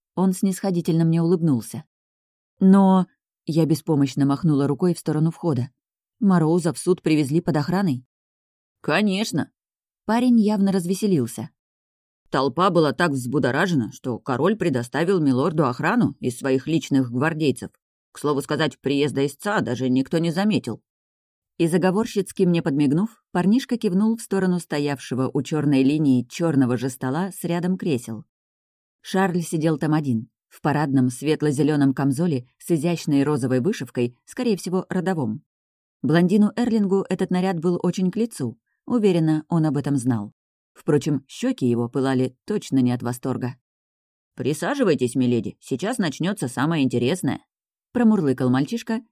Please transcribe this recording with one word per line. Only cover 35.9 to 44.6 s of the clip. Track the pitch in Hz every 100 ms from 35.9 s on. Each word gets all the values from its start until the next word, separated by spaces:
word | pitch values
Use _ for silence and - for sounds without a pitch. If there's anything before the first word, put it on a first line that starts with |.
| _
Блондину | 127 160 180 214 208
Эрлингу | - 240 220 202 196 -
этот | 185 185
наряд | 180 185 170
был | 170 175
очень | 180 175 185
к | 208
лицу, | 233 - 123 113 _ _
уверена, | - 233 202 175 160 156 -
он | 165
об | 156 143
этом | 143 143
знал. | 120 113 101 - _ _ _
Впрочем, | _ - 147 170 143 -
щеки | - 247 247
его | 127 117 120
пылали | 139 135 131 127 -
точно | - 208 - 135
не | 123
от | 123
восторга. | 117 120 135 113 123 123 _ _ _ _ _ _ _
"Присаживайтесь, | - 127 151